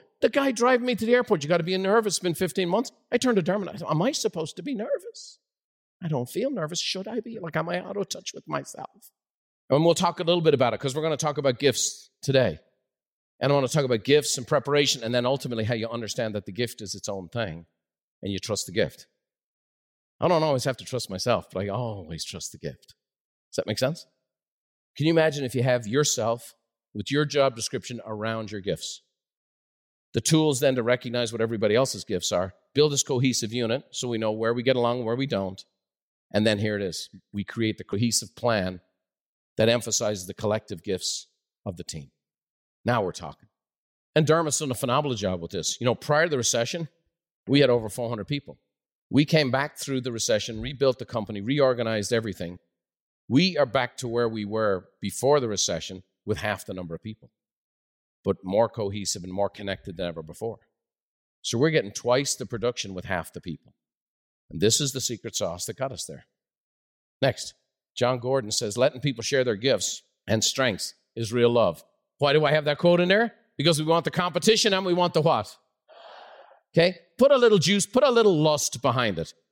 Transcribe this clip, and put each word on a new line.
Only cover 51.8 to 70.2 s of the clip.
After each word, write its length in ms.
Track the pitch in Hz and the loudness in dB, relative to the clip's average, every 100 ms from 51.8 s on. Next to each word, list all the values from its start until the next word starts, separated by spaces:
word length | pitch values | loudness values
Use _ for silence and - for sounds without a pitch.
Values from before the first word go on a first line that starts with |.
| 113 110 98 | 0 -2 0
everything. 480 | 117 110 92 87 90 _ _ _ _ _ _ - | 0 0 -4 -8 -10 _ _ _ _ _ _ 0
We 280 | 127 185 160 | 2 4 2
are 80 | 135 | 0
back 320 | 131 123 - | 0 -2 -4
to 100 | 123 | -4
where 200 | 117 117 | 0 0
we 180 | 113 101 | -2 -4
were 440 | 110 107 95 - _ | 0 0 0 -4 _
before 380 | 101 - 127 147 | -8 -2 2 2
the 80 | 120 | 2
recession 560 | 101 - 85 - 92 - _ - | -2 -2 -4 -6 -14 -18 _ -6
with 140 | 107 | -4
half 260 | 107 98 - | -2 -4 -6
the 80 | |
number 200 | 92 87 | -12 -10
of 80 | 82 | -12
people, 300 | 107 110 _ _ _ _ _ _ _ _ _ _ | -12 -16 _ _ _ _ _ _ _ _ _ _
but 200 | 101 92 | -4 -4
more 260 | 92 98 113 | 0 2 2
cohesive 540 | - 101 104 95 101 | 0 -6 -6 -6 -8
and 100 | 90 | -6
more 160 | 92 101 | -4 -4
connected 480 | - 101 95 - 85 | -4 -6 -6 -8 -8
than 100 | 87 | -8
ever 140 | 80 | -8
before. 380 | 80 - 113 104 _ _ _ _ _ _ _ _ | -12 -10 -10 -10 _ _ _ _ _ _ _ _
So 160 | - 117 | -6 0
we're 140 | 156 | 2
getting 200 | 156 101 | 2 -2
twice 420 | - 120 127 139 - | -4 0 0 0 -4
the 100 | 120 | -8
production 480 | 113 117 - 101 | -4 -4 -4 -8
with 120 | 92 90 | -10 -4
half 280 | 90 82 | -4 -4
the 80 | 85 | -10
people. 320 | 87 73 _ _ _ _ _ _ _ _ - | -12 -12 _ _ _ _ _ _ _ _ -14
And 120 | - | 0
this 180 | 104 - | 2 2
is 120 | 143 | 0
the 100 | 127 | -4
secret 340 | - 113 113 - | -6 -6 -8 -4
sauce 300 | 95 90 - | -4 -4 -8
that 120 | - | -6
got 140 | 135 | -8
us 140 | 107 - | -8 -12
there. 220 | 71 - _ _ _ _ _ _ _ _ _ | -14 -20 _ _ _ _ _ _ _ _ _
Next, 320 | 139 - - - _ _ _ - | 0 0 -8 -16 _ _ _ -2
John 240 | 120 127 | -2 0
Gordon 320 | 123 135 107 | -2 -2 -2
says, 260 | - 110 101 | -4 -4 0
"Letting 240 | 135 123 | 0 0
people 220 | 143 117 | -4 -4
share 200 | 113 139 | -2 0
their 120 | 127 101 | 0 0
gifts 480 | 131 107 - - - _ | 2 0 0 -8 -14 _